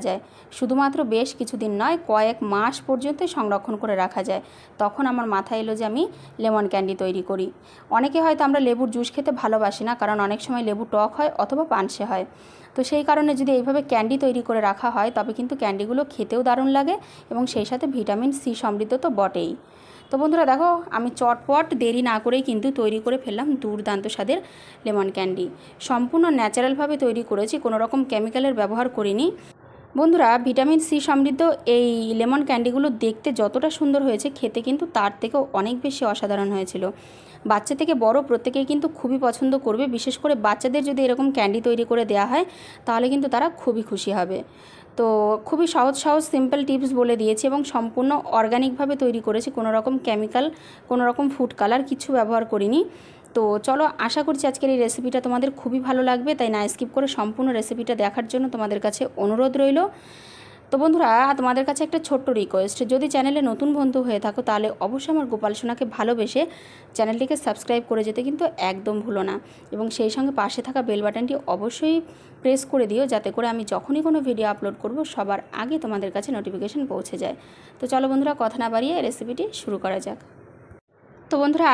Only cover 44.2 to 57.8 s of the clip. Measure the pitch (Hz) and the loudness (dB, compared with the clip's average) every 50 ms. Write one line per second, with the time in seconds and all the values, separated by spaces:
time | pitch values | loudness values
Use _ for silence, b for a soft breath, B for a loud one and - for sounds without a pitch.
44.2 | 180 180 190 - - B B B B B B B B B - - 233 226 220 214 | -2 -2 -4 -6 -8 B B B B B B B B B -2 0 2 2 4 4
45.2 | 208 208 214 214 214 - 330 302 339 330 - 294 247 269 277 277 - 302 294 311 | 4 2 2 0 -2 -2 0 2 2 2 4 4 2 2 2 2 2 2 2 2
46.2 | 302 - - 269 262 247 285 285 277 277 269 254 277 254 269 247 240 240 233 220 | 2 2 0 0 2 2 0 0 0 0 0 0 0 0 0 2 2 2 2 2
47.2 | 220 214 220 214 - 262 269 294 277 - - 240 226 226 226 254 254 269 294 285 | 2 0 0 0 0 0 0 0 -2 -2 -2 -4 -4 -2 -2 0 0 2 0 0
48.2 | - - - 226 226 220 233 247 262 262 254 269 285 277 285 277 269 247 226 226 | 0 0 2 2 2 4 2 2 2 0 0 -2 -2 -2 0 0 0 0 0 0
49.2 | 214 220 214 226 240 302 - 240 220 220 220 220 220 254 262 262 - 240 214 208 | -2 -2 -2 -2 -2 -4 -4 -4 -2 0 0 0 0 0 -2 -2 -2 -2 -2 -2
50.2 | 214 214 - 247 277 320 311 B B B B B B - 247 247 247 240 240 - | -2 0 0 0 0 0 -4 B B B B B B -2 0 2 2 2 2 2
51.2 | 285 269 277 - 247 240 - - 208 208 240 262 269 277 269 269 - - 269 247 | 0 0 0 0 -2 -2 0 0 2 2 2 2 0 -2 -6 -6 -2 0 0 2
52.2 | 220 214 233 226 226 226 226 202 196 208 247 330 381 B B B B B B B | 2 2 2 0 0 0 0 0 0 2 2 2 0 B B B B B B B
53.2 | B B - 233 220 208 208 208 208 - 262 285 311 294 - - - 233 - 302 | B B -2 0 2 2 0 0 0 0 2 2 2 0 0 -2 -4 -2 -2 0
54.2 | 294 311 302 269 294 269 262 - - 269 262 247 233 226 - - 247 247 254 254 | 0 0 0 0 0 -2 0 0 0 2 2 2 2 0 0 -4 -4 -2 -2 -2
55.2 | 254 254 247 247 254 277 269 - - 247 247 262 254 262 262 254 254 254 247 247 | 0 0 0 0 0 -2 -2 -4 -4 -4 -2 -2 0 0 0 2 2 2 2 2
56.2 | 247 294 302 - 247 226 220 208 208 - - - 254 240 - 269 277 269 - - | 0 -2 0 0 0 0 0 0 -2 -2 -4 -6 -8 -4 -2 0 0 0 -2 -2
57.2 | 208 214 220 - 262 262 247 220 220 - 233 240 | -4 -4 -2 -2 0 0 0 -2 -2 -4 -6 -6